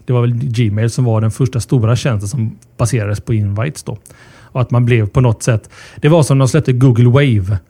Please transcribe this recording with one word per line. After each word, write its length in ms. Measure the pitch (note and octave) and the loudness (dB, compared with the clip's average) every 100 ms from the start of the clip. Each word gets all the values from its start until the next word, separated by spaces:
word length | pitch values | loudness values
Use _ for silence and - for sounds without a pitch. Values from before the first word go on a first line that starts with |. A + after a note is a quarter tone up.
| - | -4
Det 80 | |
var 80 | B2 | 0
väl 120 | A#2+ | 0
Gmail 560 | A#2+ C3+ A2+ A2 G#2 A2+ | -2 -4 -2 -2 0 -2
som 160 | C#3 A#2+ | -2 0
var 160 | A2 | 0
den 100 | A2 | -2
första 280 | - C3 A#2+ | -2 -4 -4
stora 360 | - C3 A2 A#2+ | -2 0 0 0
tjänsten 340 | C#3+ G#2 G#2 | -2 -4 -4
som 280 | C#3 A2 - _ - | -6 -6 -8 _ -6
baserades 420 | A#2+ A#2+ G2+ G#2 | -2 -2 -4 -6
på 120 | - | -4
invites 500 | A2 G2+ G2+ D3 - | -2 -2 -4 -6 -8
då. 140 | - A2 - - - - | -12 -14 -16 -20 -20 -20
Och 200 | - C3+ | -8 -6
att 100 | A#2+ | -2
man 140 | A#2+ A#2+ | 0 2
blev 220 | A#2+ G2 | 2 2
på 140 | C3+ | 0
något 220 | B2 G#2+ | 0 0
sätt, 260 | - A2 - - - - | -2 -2 -4 -20 -20 -2
det 80 | D3 | 2
var 140 | E3 | 4
som 140 | C3 C3+ | 4 2
när 80 | B2+ | 2
de 40 | |
släppte 240 | D#3+ C3 | 2 0
Google 360 | B2 C3+ A#2 B2 | 2 4 4 4
Wave. 480 | C3+ C#3+ G#2 F#2 G2+ | 4 2 0 -2 -4